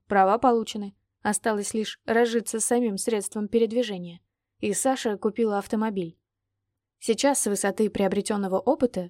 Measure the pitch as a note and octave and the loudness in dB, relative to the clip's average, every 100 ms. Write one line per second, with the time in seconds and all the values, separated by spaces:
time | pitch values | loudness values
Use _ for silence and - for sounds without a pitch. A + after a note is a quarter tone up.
0 | - G3+ F#3+ A3 C4 A#3 A3 G#3+ G3+ - | 0 4 4 4 4 2 0 -6 -10 -14
1 | _ _ G#3 G#3 - G#3 G3+ A3 G#3+ - | _ _ -4 -2 -2 -2 -2 -4 -6 -6
2 | - A3+ A#3+ A#3 A3 A3+ - B3 A#3+ F#3+ | 0 2 2 2 -2 -4 0 2 2 -2
3 | - A3 G3+ G#3+ G#3 A#3 A3 A3+ A3 F#3+ | -2 -2 -2 -6 -2 2 2 0 -2 -4
4 | F3 F3 _ _ _ _ G#3+ F#3+ C4 C4 | -10 -16 _ _ _ _ -4 0 0 0
5 | A#3 G3+ A3 G3+ A3+ G3+ - G#3+ A3 F#3+ | -2 -2 -2 0 0 0 -2 -2 -2 -2
6 | E3+ - _ _ _ _ _ _ _ _ | -6 -8 _ _ _ _ _ _ _ _
7 | - G#3+ C#4 C4+ G#3+ G3+ G3+ F#3+ G#3+ - | -2 2 2 2 0 0 0 0 0 2
8 | G3 G3 G3 G#3 F#3+ F#3 - D4+ B3 F#3 | 0 0 -2 -2 -2 0 0 2 0 -2
9 | F3 | -8